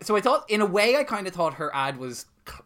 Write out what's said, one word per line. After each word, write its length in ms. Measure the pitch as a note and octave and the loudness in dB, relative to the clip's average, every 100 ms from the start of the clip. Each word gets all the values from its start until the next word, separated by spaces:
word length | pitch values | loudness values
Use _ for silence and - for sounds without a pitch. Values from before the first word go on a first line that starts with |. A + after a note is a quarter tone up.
so 140 | - G#3 | 0 2
I 40 | |
thought, 280 | A#3+ D4 - | 4 2 2
in 100 | G#3+ | 0
a 40 | G#3 | 2
way, 300 | G3+ A3+ C#4+ | 4 4 4
I 80 | |
kinda 260 | C#4 G#3 F#3 | 2 -4 -6
thought 240 | F3 D#3+ | -2 -2
her 160 | C#3+ D3 | -2 -4
ad 240 | C#3 C3+ C3 | -2 -2 -4
was 260 | B2+ A#2 - _ - | -10 -12 -16 _ -18
cl-, 160 | - | -18